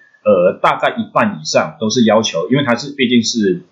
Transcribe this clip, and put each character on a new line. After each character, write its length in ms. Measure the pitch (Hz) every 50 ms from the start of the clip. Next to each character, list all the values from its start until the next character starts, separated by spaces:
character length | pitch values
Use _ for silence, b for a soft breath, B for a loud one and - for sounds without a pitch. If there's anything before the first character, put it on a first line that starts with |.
| b b b b -
呃， 340 | 107 101 90 87 95 196 -
大 160 | - 165 139
概 200 | - 151 135 -
一 120 | 117 110 - -
半 260 | 147 120 104 90 78
以 40 | 78
上 320 | - - 123 95 78 - -
都 100 | 113 107
是 140 | - 127 113
要 180 | 110 104 110
求， 280 | 110 - - 82 85 -
因 60 | 123
为 60 | 147 143
它 100 | 120 120
是， 160 | 117 147 139
毕 160 | - - 127
竟 160 | 117 123 120 110
是 400 | - - 117 104 95 90 87 - _